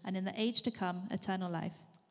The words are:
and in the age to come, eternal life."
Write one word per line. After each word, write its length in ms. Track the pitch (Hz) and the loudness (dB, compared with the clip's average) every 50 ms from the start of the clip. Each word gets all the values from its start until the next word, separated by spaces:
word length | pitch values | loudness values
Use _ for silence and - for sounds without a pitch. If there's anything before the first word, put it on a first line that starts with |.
| - | -4
and 100 | 196 190 | -2 -2
in 80 | 190 190 | 0 0
the 100 | 190 190 202 | -2 0 2
age 220 | 214 233 233 - | 2 2 2 2
to 100 | - 247 | 2 0
come, 340 | 226 - 196 180 180 180 185 208 | 0 2 0 0 0 -2 -2 -2
eternal 400 | - 196 - - 190 185 185 180 | -4 -2 0 0 0 0 0 0
life." 220 | 170 165 160 170 160 - - - - - _ _ | 0 0 -2 -2 -4 -8 -16 -20 -20 -20 _ _